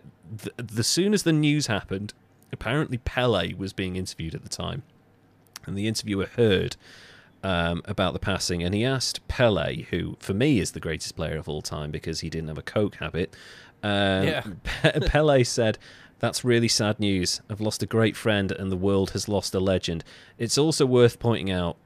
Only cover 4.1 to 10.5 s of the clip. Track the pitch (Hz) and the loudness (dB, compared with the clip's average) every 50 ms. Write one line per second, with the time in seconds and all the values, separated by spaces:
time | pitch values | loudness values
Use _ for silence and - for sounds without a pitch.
4.1 | - - 82 80 - 80 - - - - 87 85 87 - - _ _ _ _ _ | -8 -8 -8 -8 -8 -10 -10 -10 -10 -8 -6 -6 -6 -8 -10 _ _ _ _ _
5.1 | _ _ _ _ _ _ _ _ - - - - 95 98 104 110 110 - - 107 | _ _ _ _ _ _ _ _ -20 -16 -12 -8 -6 -4 -2 -2 -2 -4 -4 -4
6.1 | 98 98 87 - - 120 117 107 95 87 87 87 - - - - - - - - | -2 -2 -2 -2 0 2 4 4 4 4 2 -2 -6 -10 -18 -20 -20 -20 -20 -20
7.1 | - - - _ _ _ - 95 90 87 85 85 85 85 - 101 101 - 95 85 | -20 -20 -20 _ _ _ -4 -2 0 0 0 0 -2 -4 -6 -6 -2 -2 -2 -2
8.1 | 71 90 - 101 95 85 - - 87 85 85 90 101 104 117 131 135 127 - - | -2 -4 -4 -4 -4 -2 -2 -4 -2 -2 -2 -2 0 0 0 0 -2 -2 -4 -4
9.1 | - - _ - - - 127 113 101 80 78 - 64 - - - 92 85 87 85 | -6 -8 _ -6 0 2 4 4 4 2 0 -2 -4 -6 -6 -4 -4 -4 -4 -4
10.1 | - - - - 95 104 131 156 | -8 -8 -6 -4 0 2 2 4